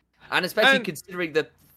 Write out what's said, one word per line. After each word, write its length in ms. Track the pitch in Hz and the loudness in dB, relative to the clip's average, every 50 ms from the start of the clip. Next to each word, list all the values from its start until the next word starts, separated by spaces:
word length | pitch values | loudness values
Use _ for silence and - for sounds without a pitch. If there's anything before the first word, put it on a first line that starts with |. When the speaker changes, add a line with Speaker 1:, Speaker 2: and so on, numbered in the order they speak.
| _ _ _ _ - - | _ _ _ _ -12 -4
Speaker 1:
And 140 | 123 156 180 | -4 -2 -2
especially 320 | 175 - 214 226 269 269 | -2 0 2 4 4 4
Speaker 2:
And 80 | 262 226 | 4 0
Speaker 1:
considering 480 | 190 156 - - - 180 180 180 160 143 | -4 -10 -10 -14 -14 -8 -6 -6 -2 -2
the 160 | 156 143 - _ _ _ _ _ | -2 -2 -2 _ _ _ _ _